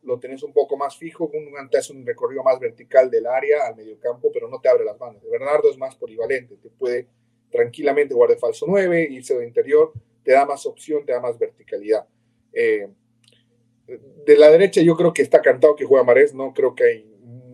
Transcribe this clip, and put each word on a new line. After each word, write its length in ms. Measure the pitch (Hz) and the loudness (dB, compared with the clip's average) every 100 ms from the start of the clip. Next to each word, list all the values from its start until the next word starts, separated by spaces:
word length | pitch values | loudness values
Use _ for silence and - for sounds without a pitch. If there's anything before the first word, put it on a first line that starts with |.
lo 160 | 127 123 | -10 -10
tenés 240 | 131 135 | -10 -16
un 80 | 147 | -6
poco 240 | 143 135 139 | -4 -2 -4
más 220 | 139 - | -8 -10
fijo. 320 | 165 - 156 | -18 -10 -10
Gundogan 400 | 151 147 143 135 | -10 -14 -18 -4
te 80 | - | -4
hace 160 | - | -4
un 120 | 135 123 | -16 -12
recorrido 380 | 117 120 135 | -8 -8 -4
más 160 | 127 127 | -2 -2
vertical 500 | 120 - 117 131 127 | -4 -12 0 2 2
del 160 | 113 113 | 0 -2
área 400 | 110 143 147 123 | -4 0 -2 -2
al 120 | 113 | -8
mediocampo, 520 | 110 104 120 127 147 | -20 -12 -10 -6 -6
pero 200 | 120 117 | -6 -12
no 100 | 127 | -6
te 80 | 131 | 0
abre 160 | 120 | 0
las 160 | 107 104 | 0 -8
bandas. 240 | 120 104 113 | -16 -18 -10
Bernardo 400 | 117 135 151 147 | -8 -4 0 0
es 60 | 131 | -2
más 180 | 131 - | -12 -14
polivalente, 640 | 117 110 117 131 123 101 | -18 -10 -6 -6 -8 -20
te 120 | 113 | -20
puede 380 | _ 127 123 - _ _ _ _ | _ -6 -6 -10 _ _ _ _
tranquilamente 640 | 120 117 120 143 143 143 | -4 -4 -2 -4 -2 -2
jugar 180 | 123 120 | 0 2
de 40 | 117 | 2
falso 300 | 117 - 151 | -2 -6 -4
nueve, 400 | 202 185 170 151 | -2 0 -2 -4
irse 280 | 127 120 127 | -8 -8 -6
de 100 | 117 | -4
interior, 460 | - 135 151 156 - _ _ | -4 0 2 2 -2 _ _
te 120 | - | 2
da 120 | 135 139 | 2 2
más 200 | 139 139 | -4 -10
opción, 400 | - - 151 139 | -12 -8 -8 -6
te 80 | |
da 80 | 123 | -8
más 180 | 123 117 | -6 -8
verticalidad. 680 | 113 _ _ 104 104 107 - _ _ _ _ | -8 _ _ -12 -4 -4 -4 _ _ _ _
Eh, 380 | - 117 107 101 _ _ _ _ _ _ _ _ _ _ | -4 -2 -2 -6 _ _ _ _ _ _ _ _ _ _
de 500 | 127 _ _ - 147 | -20 _ _ 4 8
la 140 | 151 | 8
derecha 300 | 165 - 175 | 8 4 4
yo 160 | 165 165 | 2 4
creo 160 | 180 | 0
que 80 | 160 | 0
está 200 | 135 156 | 2 4
cantado 320 | 143 127 151 147 | 4 4 4 2
que 80 | 131 | 2
juega 180 | 135 | 2
Mahrez, 300 | 123 123 143 | 4 4 4
no 200 | 135 131 | 0 -10
creo 220 | 131 131 127 | -2 -4 0
que 80 | |
hay 220 | 123 113 107 104 120 127 127 | -2 -2 -10 _ -20 -20 -20